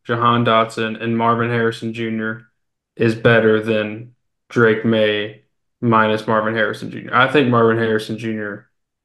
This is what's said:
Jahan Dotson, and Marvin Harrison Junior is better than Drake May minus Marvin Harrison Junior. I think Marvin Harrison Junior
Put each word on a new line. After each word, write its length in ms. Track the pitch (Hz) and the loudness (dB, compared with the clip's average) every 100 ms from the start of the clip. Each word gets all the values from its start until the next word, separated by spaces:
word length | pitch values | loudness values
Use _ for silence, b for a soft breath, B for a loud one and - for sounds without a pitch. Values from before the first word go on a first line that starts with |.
Jahan 400 | - 117 120 120 | -6 0 2 2
Dotson, 560 | 117 113 113 - 110 110 | 2 2 2 -2 -6 -6
and 160 | 117 113 | -4 -2
Marvin 340 | 117 117 117 | 0 0 -2
Harrison 420 | 117 113 113 113 | -2 -2 -4 -8
Junior 560 | 113 113 110 110 110 - _ _ _ _ - | -8 -6 -6 -6 -8 -16 _ _ _ _ -2
is 180 | 117 | 0
better 460 | 113 120 117 110 110 | 2 4 4 4 2
than 520 | 110 107 107 107 123 _ _ _ _ | 0 -2 -4 -8 -16 _ _ _ _
Drake 360 | 123 117 107 | 2 2 2
May 580 | 117 110 107 104 107 - _ _ _ _ | 0 2 2 -2 -6 -12 _ _ _ _
minus 460 | 120 113 107 110 113 | 2 4 4 0 0
Marvin 280 | 110 110 | -2 0
Harrison 360 | 113 104 107 110 | -2 -4 -4 -10
Junior. 240 | - - | -14 -2
I 160 | 120 135 | 0 2
think 180 | 151 123 | 2 2
Marvin 300 | 120 113 113 | 4 2 2
Harrison 400 | 113 110 - 110 | 0 -2 -4 -8
Junior 500 | 117 110 104 101 - _ _ _ | -6 -6 -8 -12 -16 _ _ _